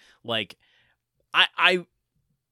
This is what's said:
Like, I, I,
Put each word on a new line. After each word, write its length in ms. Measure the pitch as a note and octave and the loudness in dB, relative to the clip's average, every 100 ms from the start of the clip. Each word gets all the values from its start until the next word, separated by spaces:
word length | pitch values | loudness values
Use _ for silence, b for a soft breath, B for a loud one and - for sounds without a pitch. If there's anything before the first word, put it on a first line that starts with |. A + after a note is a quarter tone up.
| b b | b b
Like, 340 | A#2+ A2+ G#2 - _ _ _ _ _ _ _ | -8 -8 -8 -14 _ _ _ _ _ _ _
I, 140 | D#3+ F3+ - | 0 0 2
I, 280 | F3 F#3 F3 _ _ _ _ _ _ | 2 2 -4 _ _ _ _ _ _